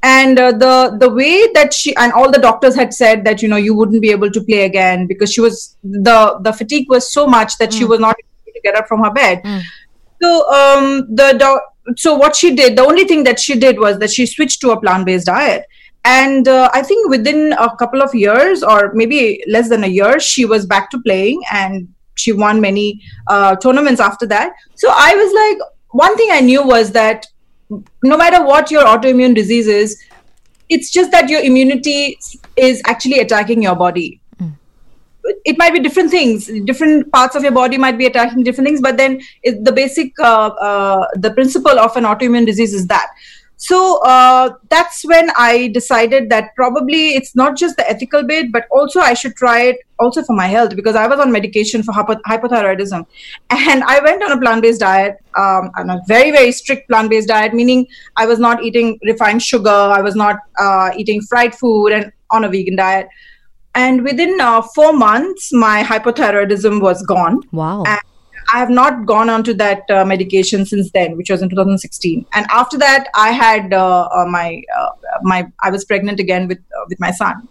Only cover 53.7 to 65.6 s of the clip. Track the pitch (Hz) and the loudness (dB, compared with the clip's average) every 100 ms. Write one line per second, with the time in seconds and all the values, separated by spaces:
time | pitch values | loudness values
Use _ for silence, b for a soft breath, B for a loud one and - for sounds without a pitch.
53.7 | 269 247 277 294 359 403 277 247 226 226 | 0 2 2 2 0 -2 -2 0 2 2
54.7 | 226 202 190 196 202 _ - 196 190 185 | 2 0 0 0 -6 _ -2 0 0 -4
55.7 | 185 180 180 180 220 285 294 247 247 - | -10 -8 -8 0 2 4 4 2 0 -6
56.7 | 269 - 226 220 220 214 220 214 233 240 | -8 -2 -2 0 -2 0 0 0 0 2
57.7 | 254 254 B B - 226 226 233 233 226 | 0 -2 B B -4 0 2 2 0 -2
58.7 | 233 233 220 202 226 214 220 - 247 208 | -2 -2 -4 -4 0 0 0 -2 -2 2
59.7 | 202 202 202 196 202 208 208 - - 202 | 2 2 0 0 -2 -2 -2 -8 -4 -2
60.7 | 190 185 - 214 208 208 240 240 233 247 | 0 -2 -4 -6 -6 -2 0 0 -2 -2
61.7 | 214 208 214 208 _ _ 220 214 190 180 | 0 0 0 -4 _ _ -2 -2 -4 -4
62.7 | 190 190 190 190 b b b b _ _ | -2 -2 -2 -6 b b b b _ _
63.7 | 247 254 254 247 269 349 370 247 226 226 | -2 0 0 -2 -4 -2 0 0 0 -2
64.7 | - 302 302 220 220 339 381 - 254 | 2 2 4 2 0 -2 -10 -4 0